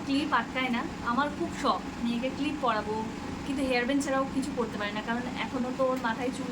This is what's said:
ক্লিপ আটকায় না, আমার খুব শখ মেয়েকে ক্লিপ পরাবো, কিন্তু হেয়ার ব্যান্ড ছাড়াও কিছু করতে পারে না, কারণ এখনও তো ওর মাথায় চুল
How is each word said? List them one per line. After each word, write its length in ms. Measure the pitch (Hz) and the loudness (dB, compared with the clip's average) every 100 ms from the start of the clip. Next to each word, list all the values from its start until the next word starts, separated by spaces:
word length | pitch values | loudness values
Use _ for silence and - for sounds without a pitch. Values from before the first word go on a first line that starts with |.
| 294 | 2
ক্লিপ 240 | 277 302 247 | 2 4 2
আটকায় 300 | 226 254 254 233 | 2 0 0 0
না, 60 | 302 - 233 | -2 -4 0
আমার 180 | 240 294 294 | 2 2 0
খুব 120 | 339 - | -2 0
শখ 180 | 269 185 - - | 2 2 -2 -4
মেয়েকে 260 | 240 240 262 - | -2 0 0 0
ক্লিপ 200 | 294 294 | -2 0
পরাবো, 300 | 247 214 208 220 226 - - - - | 2 2 0 -2 -4 -6 -6 -6 -4
কিন্তু 160 | 269 262 | 0 2
হেয়ার 160 | 247 247 | 2 4
ব্যান্ড 140 | 277 | 2
ছাড়াও 200 | 285 269 269 | 4 2 2
কিছু 160 | 269 285 262 | 0 0 0
করতে 180 | 220 202 | -2 -2
পারে 120 | 208 214 | -2 -2
না, 60 | 220 | -2
কারণ 160 | 233 247 - | -2 -2 -4
এখনও 260 | 226 262 247 254 | -2 -2 -2 2
তো 40 | 262 | 2
ওর 80 | 254 233 | 2 0
মাথায় 240 | 226 254 254 | 0 -2 -2
চুল 140 | 254 | -4